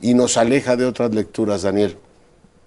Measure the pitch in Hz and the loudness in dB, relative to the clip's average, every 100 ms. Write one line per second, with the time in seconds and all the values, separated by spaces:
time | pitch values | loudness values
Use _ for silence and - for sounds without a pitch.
0 | 120 123 123 - 117 139 123 123 127 113 | 0 2 2 2 2 2 0 0 -2 -2
1 | 120 110 101 - 107 101 98 101 101 85 | -2 -2 -4 -4 -2 -2 -2 0 0 -4
2 | - _ _ _ _ _ | -20 _ _ _ _ _